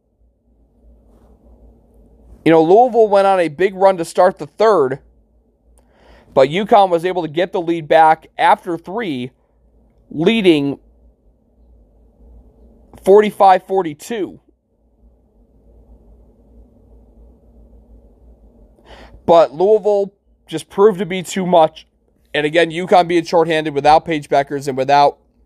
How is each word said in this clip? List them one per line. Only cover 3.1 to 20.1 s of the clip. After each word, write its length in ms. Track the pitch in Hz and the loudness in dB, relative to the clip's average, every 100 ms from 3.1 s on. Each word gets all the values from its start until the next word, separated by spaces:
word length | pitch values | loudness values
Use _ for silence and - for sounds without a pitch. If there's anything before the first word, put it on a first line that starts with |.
| 196 196 | 2 0
on 120 | 190 | 0
a 100 | 160 | -2
big 260 | 143 196 | -2 -4
run 240 | 185 190 185 | 0 0 0
to 60 | |
start 340 | 165 - 180 - | -6 0 0 0
the 80 | 147 | -16
third, 540 | - 220 185 131 135 _ _ _ _ _ _ _ _ _ _ _ _ _ | -2 0 2 0 -4 _ _ _ _ _ _ _ _ _ _ _ _ _
but 160 | 139 135 | 0 0
uconn 420 | 175 214 220 190 | 0 2 2 2
was 140 | 170 | 0
able 180 | 180 180 | -2 -6
to 60 | 156 | -6
get 240 | 151 185 | -6 -4
the 80 | 190 | -6
lead 260 | 165 170 151 | -6 -6 0
back 400 | 160 160 160 _ - | 4 4 2 _ -4
after 400 | 165 208 190 165 | -2 -2 -4 -12
three, 540 | - 208 202 131 123 _ _ _ _ _ _ _ _ | -10 -10 -8 -8 -10 _ _ _ _ _ _ _ _
leading 680 | 143 175 226 185 151 139 - _ _ _ _ _ _ _ _ _ _ _ _ _ _ - - _ _ _ _ - - | -2 0 2 2 2 -2 -8 _ _ _ _ _ _ _ _ _ _ _ _ _ _ -20 -20 _ _ _ _ -20 -8
forty-five 600 | 190 208 214 - 196 185 | 2 4 4 2 2 2
forty-two. 760 | - 190 170 151 - 233 139 82 _ _ _ _ _ _ _ _ _ _ _ _ _ _ _ - _ _ _ _ _ - - _ _ _ _ _ - _ _ _ _ - _ - _ _ - _ _ _ - _ _ - - - - | -2 -6 -6 -10 -12 -10 -10 -12 _ _ _ _ _ _ _ _ _ _ _ _ _ _ _ -20 _ _ _ _ _ -20 -20 _ _ _ _ _ -20 _ _ _ _ -20 _ -20 _ _ -20 _ _ _ -20 _ _ -20 -20 -12 0
But 280 | 170 139 | 2 2
Louisville 580 | 147 196 214 202 202 196 | 0 0 0 0 -4 -6